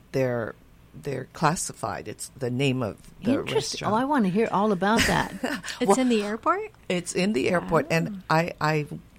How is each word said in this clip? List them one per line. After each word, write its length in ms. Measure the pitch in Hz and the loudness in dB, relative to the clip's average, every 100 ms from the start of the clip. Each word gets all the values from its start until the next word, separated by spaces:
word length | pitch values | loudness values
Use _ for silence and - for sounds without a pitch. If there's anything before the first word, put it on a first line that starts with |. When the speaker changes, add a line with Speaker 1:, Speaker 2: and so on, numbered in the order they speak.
| - | -4
Speaker 1:
their, 420 | 135 131 120 110 - - - - 90 | 0 0 0 -4 -8 -18 -20 -20 -14
their 260 | - 131 131 | -8 -8 -8
Classified. 760 | - 156 175 - - 110 80 90 | 0 2 2 -4 -6 -6 -6 -8
It's 220 | 117 - - | -12 -12 -6
the 120 | 120 | -4
name 320 | 123 139 127 | 0 0 0
of 140 | 113 - - - | -2 -6 -14 -6
the 100 | 214 | 0
Speaker 2:
Interesting. 220 | 285 - 453 | 0 0 -2
Speaker 1:
restaurant. 380 | - - 170 | -2 -4 -2
Speaker 2:
Oh, 20 | 214 | 0
I 80 | |
wanna 240 | 262 294 196 | 2 2 2
hear 200 | 180 226 | 2 2
all 220 | 175 214 | 2 2
about 280 | 185 196 226 - | 2 2 2 2
that. 260 | 170 - 190 | 2 0 -4
Speaker 1:
<laughs> 200 | - 208 - - | -6 -6 -8 -2
Speaker 3:
It's 80 | 175 | 2
Speaker 1:
Well, 100 | 202 | 4
Speaker 3:
in 100 | 254 | 4
the 140 | 226 | 2
airport? 460 | 202 220 - 359 427 - - | 0 -4 -2 -2 -2 -12 -4
Speaker 1:
it's 240 | 180 175 | -4 -2
in 180 | - 185 | -2 0
the 160 | 226 - | 2 2
airport. 360 | 180 175 165 139 | 0 2 2 2
And 180 | 165 165 | 0 0
Speaker 3:
Wow. 100 | 196 - | -6 0
Speaker 1:
I, 220 | 156 170 - | 2 0 -2
I, 260 | 151 156 147 160 - | 0 0 -2 -8 -14